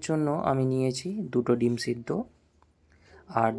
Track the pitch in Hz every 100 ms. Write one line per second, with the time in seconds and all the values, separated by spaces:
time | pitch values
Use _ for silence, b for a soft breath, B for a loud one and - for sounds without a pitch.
0 | - 160 151 151 - 135 131 131 131 127
1 | 180 208 160 123 120 120 120 117 - 120
2 | 117 170 247 _ _ _ _ _ _ b
3 | b b b 117 117